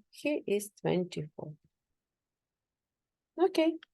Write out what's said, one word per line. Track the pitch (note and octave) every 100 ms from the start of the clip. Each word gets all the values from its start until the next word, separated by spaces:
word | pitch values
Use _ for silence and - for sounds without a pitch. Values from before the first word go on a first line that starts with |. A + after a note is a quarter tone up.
| -
He | - C#4+ D4 -
is | G3+ G3+ -
twenty-four. | D#3+ F3 F3 E3 D3+ - D#3 D3+ _ _ _ _ _ _ _ _ _ _ _ _ _ _ _ _ _ -
Окей. | F4+ E4 D#4+ D#4+ -